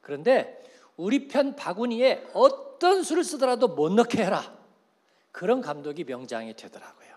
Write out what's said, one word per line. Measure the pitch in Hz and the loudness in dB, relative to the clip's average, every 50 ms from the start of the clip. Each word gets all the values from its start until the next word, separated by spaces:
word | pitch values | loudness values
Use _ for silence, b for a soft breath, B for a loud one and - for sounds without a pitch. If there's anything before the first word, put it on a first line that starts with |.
그런데 | _ - 147 143 156 233 262 226 - - - B B B B B B B B | _ -10 -12 -2 2 4 4 4 2 -2 -10 B B B B B B B B
우리 | - 165 196 262 285 277 | -6 -2 0 0 0 -2
편 | 277 - 262 277 277 233 | 0 0 0 0 0 -2
바구니에 | - - 160 175 196 233 247 233 226 247 262 208 - - - - | -8 -8 -8 -6 -4 -4 -4 0 2 2 2 2 0 -4 -8 2
어떤 | 190 247 285 - - - - - - - 359 392 381 | 6 6 6 6 4 -10 -16 -8 2 4 4 4 4
수를 | 330 - 311 339 320 | 0 -2 -2 -2 -2
쓰더라도 | - 294 269 269 254 247 233 262 233 | -2 -2 -2 0 0 2 2 0 0
못 | - 143 151 160 190 | 2 0 0 2 4
넣게 | 220 233 233 - - 208 | 4 4 4 2 0 0
해라. | 180 196 151 - - - - _ _ _ _ _ _ _ _ _ _ _ _ _ _ | 0 0 -2 -4 -8 -18 -20 _ _ _ _ _ _ _ _ _ _ _ _ _ _
그런 | _ - 175 196 240 262 | _ -6 0 0 0 0
감독이 | - 151 147 147 143 147 147 160 165 | 0 -8 -10 -8 -10 -10 -10 -10 -10
명장이 | 131 127 123 131 117 120 113 113 113 110 | -10 -10 -12 -10 -10 -10 -10 -10 -10 -14
되더라고요. | - - 98 - 98 - - - _ - - - | -16 -20 -20 -20 -20 -20 -20 -20 _ -20 -20 -20